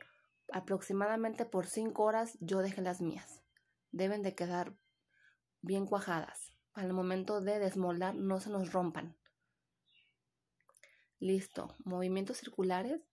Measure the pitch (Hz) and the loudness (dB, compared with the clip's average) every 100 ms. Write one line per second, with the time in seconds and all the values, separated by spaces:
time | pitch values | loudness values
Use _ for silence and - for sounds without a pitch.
0 | - _ _ _ - 185 185 190 - 196 | -10 _ _ _ -8 -6 0 0 0 2
1 | 208 226 226 220 233 185 180 220 220 214 | 2 2 0 0 0 0 0 0 0 4
2 | 214 220 233 - 165 190 190 190 180 180 | 4 4 0 -4 0 2 2 0 -2 0
3 | 170 - - - _ _ _ _ _ 170 | -2 -4 -10 -20 _ _ _ _ _ 0
4 | 190 208 196 190 175 180 180 - _ _ | 0 2 0 -2 0 0 -2 -6 _ _
5 | _ _ _ _ _ _ 175 196 196 202 | _ _ _ _ _ _ 0 0 2 0
6 | 196 165 - - - - _ - 185 185 | 2 -2 -2 -10 -16 -18 _ -6 -2 0
7 | 185 185 185 208 190 214 196 196 180 175 | 0 0 0 0 2 2 2 2 0 2
8 | 185 - 190 190 208 202 175 185 180 170 | 0 0 0 0 0 -2 0 2 2 -2
9 | 170 - _ _ _ _ _ _ _ - | -6 -12 _ _ _ _ _ _ _ -20
10 | _ _ _ _ _ _ _ - - - | _ _ _ _ _ _ _ -20 -20 -20
11 | _ _ 190 190 196 - - - 185 180 | _ _ 2 2 0 -8 -10 -10 -4 0
12 | 185 190 196 247 - - 185 180 233 330 | 2 2 0 -6 -4 0 2 2 0 -4
13 | - | -6